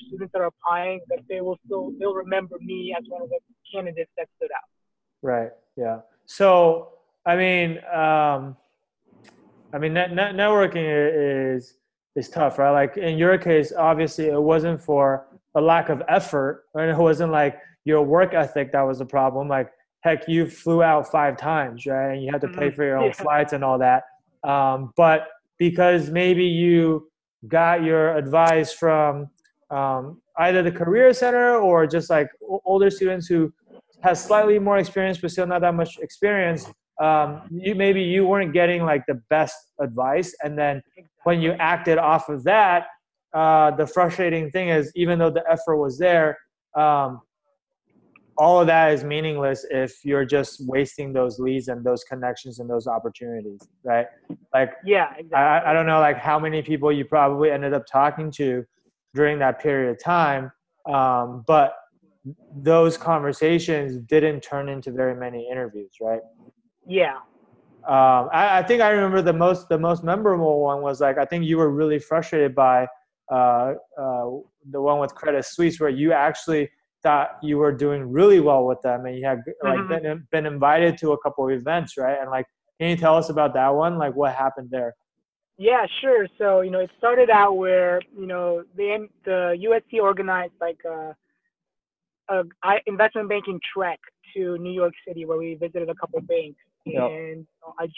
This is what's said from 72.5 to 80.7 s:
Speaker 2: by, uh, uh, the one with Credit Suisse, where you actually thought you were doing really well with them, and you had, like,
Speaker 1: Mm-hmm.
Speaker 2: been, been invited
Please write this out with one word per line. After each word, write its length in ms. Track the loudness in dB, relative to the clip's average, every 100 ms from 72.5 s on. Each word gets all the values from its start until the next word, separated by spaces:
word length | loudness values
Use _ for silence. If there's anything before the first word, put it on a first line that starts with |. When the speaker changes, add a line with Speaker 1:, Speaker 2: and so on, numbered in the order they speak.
Speaker 2:
by, 320 | 4 4 4 0 -6 _ _ -4
uh, 420 | 0 2 2 0 -4 -10 -10
uh, 300 | -6 -6 -6 -10 -14 _ -12
the 100 | -4
one 200 | 0 0
with 120 | -2
Credit 300 | -4 -4 -2
Suisse, 360 | -4 -2 -2 0
where 100 | -2
you 220 | 0 0
actually 580 | 2 0 -2 -4 -2 -2 _ _ _
thought 360 | 0 2 0 -4
you 140 | -4 0
were 120 | 2
doing 400 | 0 -2 -2 -4
really 300 | 4 6 6
well 260 | 6 4 2
with 140 | 0
them, 240 | -2 -4 -6
and 100 | -6
you 80 |
had, 160 | -4 -4 -6 -8
like, 160 | -2 -2
Speaker 1:
Mm-hmm. 240 | -2 -6
Speaker 2:
been, 260 | -6 -8 -6
been 140 | -4 -4
invited 520 | 0 2